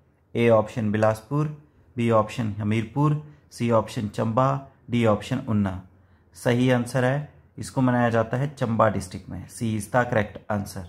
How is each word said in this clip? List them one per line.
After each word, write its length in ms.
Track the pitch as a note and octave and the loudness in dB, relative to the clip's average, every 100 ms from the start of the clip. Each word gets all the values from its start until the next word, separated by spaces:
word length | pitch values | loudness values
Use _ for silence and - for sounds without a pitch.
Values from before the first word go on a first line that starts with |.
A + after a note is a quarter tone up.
| _ _ _ A#2+ | _ _ _ 2
ए 140 | A#2 | 4
ऑप्शन 420 | A2 G#2+ - G#2+ | 6 4 -2 -2
बिलासपुर, 720 | G#2+ A2 G#2+ - D3 D3+ D3+ - _ _ - | 2 2 0 -2 -2 -2 -6 -20 _ _ -2
बी 140 | A#2 | 2
ऑप्शन 400 | A2 G#2+ - A2 | 2 2 -2 -6
हमीरपुर, 840 | G2+ G#2 A2 A2 C#3+ D3+ D3 - - _ | -4 -2 -2 -2 0 2 0 -6 -20 _
सी 200 | - A#2+ | -4 2
ऑप्शन 360 | A2+ G#2+ - G#2 | 2 0 -4 -6
चंबा, 600 | - A2+ A2+ C3 C3+ - _ - | -2 -2 0 0 -2 -8 _ -4
डी 160 | A#2+ A2+ | 2 2
ऑप्शन 360 | G#2 - B2 - | 2 0 -6 -2
ऊना। 380 | G#2 G2 F2+ - _ _ _ _ | 0 0 -4 -12 _ _ _ _
सही 380 | - B2+ A#2+ B2+ | -6 0 2 4
आंसर 340 | B2 A#2+ C3 B2 | 2 0 0 0
है, 280 | C#3+ D3 - _ - | 0 -6 -14 _ -14
इसको 240 | G#2+ - | -8 0
मनाया 280 | B2+ B2 A#2+ | 2 2 2
जाता 280 | A2+ A2 B2 | 2 0 -2
है 180 | D3 - | -4 -4
चंबा 340 | A#2 A2+ A2 | -2 2 2
डिस्ट्रिक्ट 400 | G2 F#2+ F#2+ - | 2 -6 -12 -12
में। 180 | F#2 - | -14 -14
C 60 | |
is 300 | - A#2 A2 | -6 -4 -4
the 220 | G#2+ B2 A#2+ | -2 0 2
correct 540 | A2+ G2+ - - G#2 | 0 -2 -6 -6 -6
answer। 240 | G2+ G2 | -6 -12